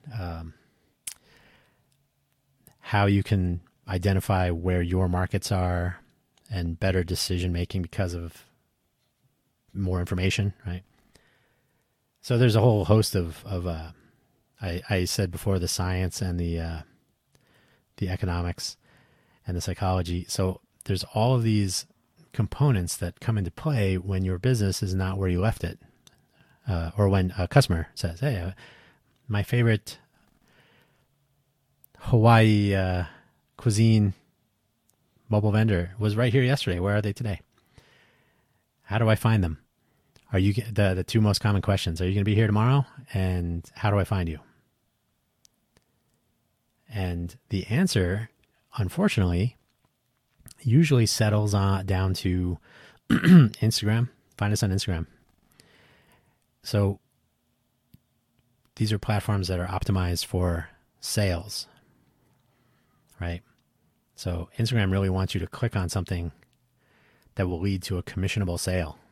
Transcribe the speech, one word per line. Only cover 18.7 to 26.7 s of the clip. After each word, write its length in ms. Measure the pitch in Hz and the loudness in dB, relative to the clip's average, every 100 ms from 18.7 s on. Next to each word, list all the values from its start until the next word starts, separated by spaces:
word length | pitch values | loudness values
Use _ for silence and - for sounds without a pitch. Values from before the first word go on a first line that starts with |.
| - _ _ _ _ _ _ - | -14 _ _ _ _ _ _ -8
and 100 | 90 | -6
the 40 | |
psychology. 640 | - 90 95 92 87 87 87 | -6 -4 0 0 -2 -4 -6
So 340 | - 92 90 - _ - | -2 -2 -4 -10 _ -6
there's 180 | 95 - 110 | -6 -4 0
all 180 | 117 | 2
of 80 | 127 | 2
these 460 | 113 107 98 - - _ _ _ _ | 2 2 0 -4 -10 _ _ _ _
components 640 | - 107 - 147 107 87 - | -4 -4 0 2 2 -2 -4
that 220 | 87 - | -8 -6
come 200 | - 107 | -4 -2
into 100 | 87 | -2
play 480 | - 160 131 98 95 | -6 -4 0 0 0
when 260 | 95 92 | -2 -2
your 140 | 92 92 | -2 -2
business 460 | 123 120 98 - | 0 0 0 0
is 100 | 98 | -2
not 240 | 95 92 95 | -2 -2 -2
where 120 | 95 | 0
you 120 | 87 | 2
left 220 | 107 - | 0 -2
it. 160 | 87 - _ _ _ _ _ _ _ _ | -6 -10 _ _ _ _ _ _ _ _
Uh, 240 | - | -4